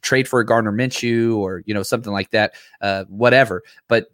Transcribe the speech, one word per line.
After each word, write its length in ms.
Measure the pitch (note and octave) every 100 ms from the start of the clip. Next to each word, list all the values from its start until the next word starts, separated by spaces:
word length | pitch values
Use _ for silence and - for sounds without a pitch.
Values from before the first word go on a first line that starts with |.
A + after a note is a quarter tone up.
trade 260 | - C3 C3
for 120 | B2+
a 60 | A2+
Gardner 260 | A#2 A2
Minshew 640 | G#2 B2+ - A#2+ A#2 A#2 A2
or, 260 | F#2+ F#2 F2
you 80 |
know, 80 | G#2
something 300 | F#2+ A#2+ A2
like 180 | G2+ F#2+
that, 240 | A2+ G#2 - - _
uh, 240 | G2+ G2 F#2+
whatever. 540 | G2 A#2+ B2+ B2+ F2+ - - _
But 200 | A2+ -